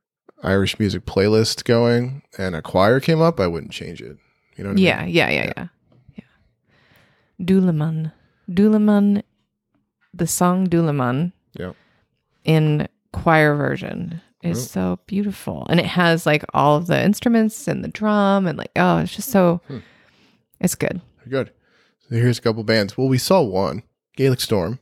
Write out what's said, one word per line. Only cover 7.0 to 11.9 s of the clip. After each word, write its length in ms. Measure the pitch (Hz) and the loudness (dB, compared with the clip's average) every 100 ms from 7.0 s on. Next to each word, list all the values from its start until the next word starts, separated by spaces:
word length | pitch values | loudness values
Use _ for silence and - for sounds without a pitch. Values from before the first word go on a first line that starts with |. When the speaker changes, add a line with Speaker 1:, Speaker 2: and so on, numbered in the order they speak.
| _ _ _ - | _ _ _ -6
Speaker 2:
Yeah. 60 | 180 | 2
Doolamun. 640 | 190 180 151 160 160 160 - _ _ - | 2 4 0 -2 -4 -6 -10 _ _ -4
Doolamun, 720 | 175 214 214 208 202 202 202 - _ _ _ _ _ _ _ _ | 2 4 4 4 4 4 2 -4 _ _ _ _ _ _ _ _
the 140 | 175 165 | -6 -4
song 400 | - 180 185 185 | 0 0 2 2
Doolamun 640 | 170 165 143 123 131 175 - _ | 2 2 0 -2 -2 -4 -8 _
Speaker 1:
Yeah. 180 | - 90 - _ | -14 -12 -14 _